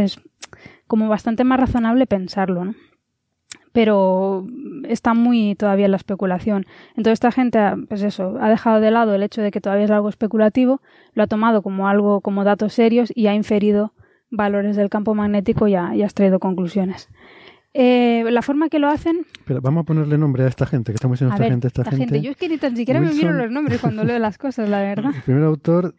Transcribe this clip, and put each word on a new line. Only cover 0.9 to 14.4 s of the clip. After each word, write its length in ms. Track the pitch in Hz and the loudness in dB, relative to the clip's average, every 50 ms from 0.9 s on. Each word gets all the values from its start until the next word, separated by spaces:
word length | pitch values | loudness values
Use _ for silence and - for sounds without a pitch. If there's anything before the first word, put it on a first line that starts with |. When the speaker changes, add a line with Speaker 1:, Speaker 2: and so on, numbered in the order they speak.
| 233 220 220 220 | 0 0 2 0
Speaker 1:
bastante 360 | 214 202 - 240 226 214 254 | 0 -2 -2 -2 -2 0 2
más 140 | 254 262 262 | 2 2 2
razonable 440 | 262 233 - 247 226 226 233 262 262 | 2 2 0 0 0 2 2 2 2
pensarlo, 640 | - 202 196 185 180 - 196 190 185 185 175 180 | 2 0 -2 -4 -4 -4 -4 -2 -2 -2 -4 -4
¿no? 80 | 190 226 - - _ _ _ _ _ _ _ _ _ _ _ _ - - - _ _ | -6 -8 -10 -16 _ _ _ _ _ _ _ _ _ _ _ _ -20 -20 -20 _ _
Pero 720 | - 240 226 214 214 196 190 185 185 185 190 196 196 185 190 214 247 - - - - - - | 0 2 2 4 4 4 4 2 2 0 0 -2 -2 -4 -6 -10 -12 -14 -14 -14 -14 -12 -8
está 280 | - 233 - - 240 226 | -6 -6 -2 0 0 2
muy 400 | 233 233 240 240 233 214 208 202 | 2 2 2 2 2 2 0 -2
todavía 320 | - 208 202 196 196 202 | -2 -2 0 0 2 2
en 60 | 202 | 2
la 40 | 196 | 0
especulación. 720 | 185 - - 202 180 190 185 180 175 - 220 208 190 185 - - - - - | -2 -4 -6 -6 -4 -2 -2 -2 -2 -2 -2 -2 -2 -4 -6 -14 -20 -20 -12
Entonces 240 | _ - 214 220 226 | _ -2 0 0 2
esta 180 | - - 240 | 2 2 0
gente, 260 | 226 269 254 240 220 226 208 196 190 190 - - | 2 0 0 0 2 2 2 2 0 -4 -6 -8
pues 140 | 220 202 | -6 -4
eso, 340 | 202 208 - - 185 185 214 - | -4 -4 -4 -4 -6 -6 -6 -2
ha 120 | 214 220 | 0 0
dejado 320 | 226 220 - 240 220 214 | 0 2 2 2 2 4
de 80 | 214 220 | 4 2
lado 240 | 226 233 233 220 202 | 2 2 2 2 0
el 80 | 196 | 0
hecho 180 | 196 202 - 233 | -2 -2 -4 -4
de 100 | 208 208 | -4 -4
que 120 | - 202 | -4 -4
todavía 240 | - 202 196 202 208 | -4 -2 0 0 2
es 40 | 208 | 2
algo 200 | 208 208 208 214 | 2 0 0 -2
especulativo, 720 | 202 - 214 202 - 220 220 214 - 262 254 247 269 269 - _ _ _ _ _ _ | -4 -4 -4 -2 0 2 2 2 4 2 2 2 2 0 -4 _ _ _ _ _ _
lo 80 | 220 | -2
ha 40 | 214 | 0
tomado 360 | 202 226 214 220 233 226 214 | 0 0 0 2 2 2 2
como 260 | - 202 190 190 196 196 | 0 -2 -4 -2 0 2
algo, 320 | 202 202 202 202 202 196 | 2 2 2 2 0 0
como 240 | - 208 196 196 196 | 0 -2 -2 0 2
datos 300 | 202 208 196 214 208 - | 2 2 0 -2 -2 0
serios 360 | - 233 226 233 240 240 - - | 2 2 4 4 2 0 0 0
y 140 | - 214 202 | 0 0 2
ha 60 | 202 | 2
inferido 600 | 214 208 - 220 208 202 208 208 208 214 214 - _ _ _ _ _ _ _ 254 | 0 0 0 0 2 2 2 2 2 0 -2 -6 _ _ _ _ _ _ _ -4
valores 380 | 208 | -2